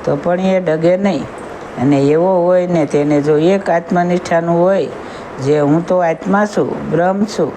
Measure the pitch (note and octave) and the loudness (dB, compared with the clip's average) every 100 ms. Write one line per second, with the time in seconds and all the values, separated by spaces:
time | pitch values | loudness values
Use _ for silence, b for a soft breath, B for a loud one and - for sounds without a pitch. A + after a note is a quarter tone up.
0 | - C#3+ F3 F3+ F#3+ F#3+ F3+ D#3 E3 F#3 | -2 -4 -2 0 0 0 0 0 2 2
1 | G3+ D#3+ A#2+ - - - - - B2+ C#3+ | 0 -2 -6 -12 -14 -14 -14 -4 0 2
2 | C#3 D#3 F3+ F#3+ F3 F3+ F3+ F3 C#3+ D3 | 4 4 2 2 4 2 2 0 0 0
3 | D3 D3 C#3+ D3+ D#3+ G3 G3 E3+ F3 F3+ | 2 0 2 2 4 2 0 -2 0 0
4 | F3 F3+ - E3+ E3+ E3+ F3 G3 C#3 - | 0 -2 0 -2 2 2 2 2 -2 -6
5 | B B B - C3+ D3+ D3 D#3 E3+ F3+ | B B B -6 0 2 4 2 2 0
6 | E3+ E3 - G3 G#3 G#3 - - C#3+ D#3 | 0 -2 0 0 0 -2 -2 -4 -4 0
7 | F3+ F#3+ G#3 - D3+ | 0 0 -2 -2 -4